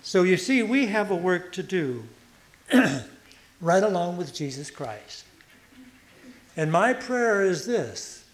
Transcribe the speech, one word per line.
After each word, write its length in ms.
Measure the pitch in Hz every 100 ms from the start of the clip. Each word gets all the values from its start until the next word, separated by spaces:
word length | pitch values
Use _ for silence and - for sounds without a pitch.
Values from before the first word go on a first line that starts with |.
So 200 | - 190
you 160 | 180 175
see, 240 | 208 262
we 240 | 220 262 240
have 240 | 214 202
a 60 | 180
work 360 | 180 180 180
to 100 | -
do 420 | - 190 143 120 113 - - - - - - 262 -
<clears throat> 720 | - - - - - - _
right 220 | 170 185
along 340 | 208 180 175 175
with 160 | 165
Jesus 380 | - 143 131 147
Christ. 540 | - 131 107 - - - - - - _ 254 262 - - - 247 - - -
And 160 | 156
my 220 | 170 226
prayer 480 | 247 - 247 233 202
is 240 | 190 175 226
this 580 | 233 123 95 - - -